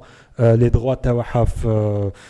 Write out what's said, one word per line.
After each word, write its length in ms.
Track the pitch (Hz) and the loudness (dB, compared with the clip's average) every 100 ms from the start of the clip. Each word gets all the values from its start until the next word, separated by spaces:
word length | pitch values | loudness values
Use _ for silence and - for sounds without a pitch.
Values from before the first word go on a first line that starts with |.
| - - _ - | -10 -20 _ 0
euh, 160 | 117 117 | 2 4
les 120 | 120 | 4
droits 260 | - 123 127 | 2 0 -4
تاعها 500 | 143 120 - 123 - | -2 -2 -2 -2 -2
في, 640 | - 113 110 107 104 101 - - | -2 -2 -2 -2 -2 -6 -8 -16